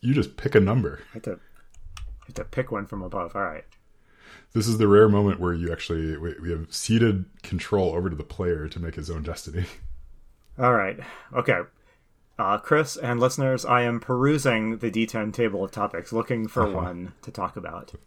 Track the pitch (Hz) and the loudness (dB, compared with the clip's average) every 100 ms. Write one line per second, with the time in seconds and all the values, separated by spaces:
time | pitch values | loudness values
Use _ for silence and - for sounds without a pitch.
0 | 123 143 - - 139 110 98 120 95 - | 2 2 2 -2 4 6 6 4 0 -6
1 | - 113 - 90 - - - - - - | -14 -12 -10 -10 -14 -20 -20 -18 -16 -12
2 | - - - - - - 127 107 101 101 | -12 -14 -12 -10 -6 -6 -4 -6 -6 -8
3 | 92 95 85 101 92 78 - _ _ _ | -6 -6 -6 -4 -6 -6 -16 _ _ _
4 | _ _ - - _ 113 110 110 107 101 | _ _ -20 -20 _ 0 0 4 8 10
5 | 107 101 101 90 90 85 85 82 - 82 | 10 8 4 2 0 -2 -4 -6 -4 -4
6 | 80 76 82 76 82 82 80 - - 113 | -4 -4 -8 -8 -6 -6 -6 -8 0 4
7 | 117 95 90 - - 90 - 101 90 82 | 4 2 -4 -12 -8 -6 0 0 2 0
8 | 90 76 73 - 90 82 76 85 82 78 | -4 -6 -8 -4 -2 -2 -4 -8 -8 -8
9 | 76 82 76 76 - 78 87 - - - | -8 -8 -8 -10 -6 -4 -4 -8 -12 -12
10 | - - - _ _ - 127 117 95 113 | -14 -20 -20 _ _ 0 2 4 0 -4
11 | - - - 127 - 92 87 _ _ _ | -12 -18 -6 -2 2 0 -2 _ _ _
12 | _ _ _ - 98 104 - 151 147 - | _ _ _ -4 0 0 2 2 2 -4
13 | 120 120 127 131 135 131 - 123 120 117 | -4 0 0 2 -2 -2 2 2 2 -2
14 | - 127 139 151 135 113 110 113 113 104 | -2 2 2 2 2 0 0 -2 -2 0
15 | 113 113 107 104 113 95 95 - 101 85 | -2 -2 -4 0 0 0 -4 -4 -4 -4
16 | - 113 113 120 110 - 107 90 90 87 | -4 -4 -2 -4 -2 0 0 0 -4 -6
17 | 90 - - - 92 - 82 80 - - | -12 -14 -14 -6 -6 -6 -12 -12 -14 -20